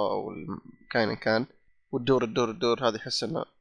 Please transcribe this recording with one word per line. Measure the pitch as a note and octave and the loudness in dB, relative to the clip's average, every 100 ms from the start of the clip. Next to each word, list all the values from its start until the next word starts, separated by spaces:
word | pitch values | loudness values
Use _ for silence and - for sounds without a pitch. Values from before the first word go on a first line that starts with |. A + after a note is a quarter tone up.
| G2+ | 2
أو | G2+ G2+ | 0 -4
ال-، | F#2+ - G2 - - - | -8 -8 -10 -12 -18 -2
كائنًا | B2 A2 | 0 0
كان | A2 A2 A2 B2 _ _ _ _ | 0 0 2 0 _ _ _ _
وتدور، | C3 A#2+ B2+ A#2 | -2 2 4 4
تدور، | A2 A#2 | 0 0
تدور، | G#2+ A#2+ A#2 B2 | 0 2 2 2
هذه | G#2+ | 0
أحس | B2+ - | -4 -4
إنه | A#2 D#3+ - _ | -4 -4 -8 _